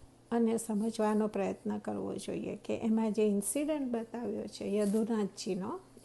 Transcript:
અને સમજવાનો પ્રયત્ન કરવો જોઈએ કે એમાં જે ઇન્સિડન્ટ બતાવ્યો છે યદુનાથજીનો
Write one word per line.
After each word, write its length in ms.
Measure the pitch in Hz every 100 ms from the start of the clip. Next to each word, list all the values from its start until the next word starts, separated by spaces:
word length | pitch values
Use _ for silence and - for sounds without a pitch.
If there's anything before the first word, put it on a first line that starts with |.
| - - -
અને 260 | 233 226 226
સમજવાનો 720 | - 208 226 220 214 208 214
પ્રયત્ન 500 | 202 190 196 214 214
કરવો 380 | 208 208 190 -
જોઈએ 400 | - - - 214
કે 220 | - 214
એમાં 360 | 226 220 220
જે 100 | 202
ઇન્સિડન્ટ 680 | 214 202 202 285 294 302 262
બતાવ્યો 560 | 233 226 240 226 214 214
છે 180 | - 202
યદુનાથજીનો 1120 | 202 208 214 220 226 196 - - 185 196 370 - -